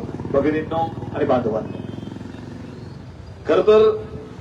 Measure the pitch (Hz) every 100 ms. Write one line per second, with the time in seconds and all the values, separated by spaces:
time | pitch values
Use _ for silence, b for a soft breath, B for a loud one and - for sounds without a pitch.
0 | 113 - - 135 143 156 160 160 160 -
1 | - 156 143 127 113 107 107 - - -
2 | - - - - - - - - - -
3 | - - - - - 180 185 214 214 214
4 | - - - -